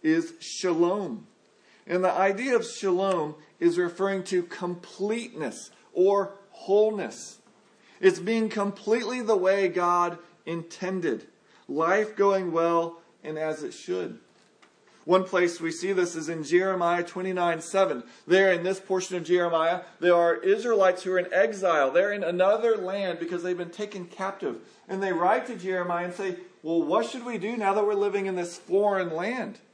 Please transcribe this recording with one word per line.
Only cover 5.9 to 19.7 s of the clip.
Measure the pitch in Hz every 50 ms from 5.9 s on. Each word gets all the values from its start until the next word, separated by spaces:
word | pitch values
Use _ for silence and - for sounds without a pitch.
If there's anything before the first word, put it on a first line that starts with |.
| _
or | - 180 196 202 202 190 175 - - - _
wholeness. | - - - - 190 208 214 220 214 202 160 113 - - - - - - _ _ _ _ _ _ _ _ _ _ _ -
It's | - 190 175 165
being | 170 185 226 226 220 214
completely | - 220 202 202 196 - - - 220 247 240 208 247 254
the | 240 214 226
way | 190 180 185 196 202 196 185
God | 165 180 175 175 175 175 175 175 170 165 - - _ _ _
intended, | - 165 170 165 170 - - 185 180 190 185 170 165 120 110 - - _ _ _ _ _ _ _ -
life | 135 147 160 165 185 208 214 214 214
going | - 202 196 196 190 185 180
well | 160 165 165 170 170 170 165 170 170 - _ _ _ _ _
and | 151 156 156
as | 156 156 156 147 151
it | 123 -
should. | - - - 180 92 - - - - _ _ _ _ _ _ _ _ - _ _ _ _ _ _ _ _
One | 151 180 185 185
place | 185 - 180 180 170 170 -
we | 165 165
see | 160 - 175 190 196
this | 180 180 170 175
is | 165 156 147
in | 165 160 151
Jeremiah | 135 160 175 190 190 190 180 175 170 175 175 170
twenty-nine | 170 - 190 185 190 185 180 175 175 165 160
seven. | 165 - - 190 190 175 151 123 120 - - - _ -
There | 170 190 196 190 185
in | 170
this | 170 185 190 185
portion | - - 190 185 185 - 185 180
of | 170
Jeremiah, | - 175 180 175 170 170 160 160 165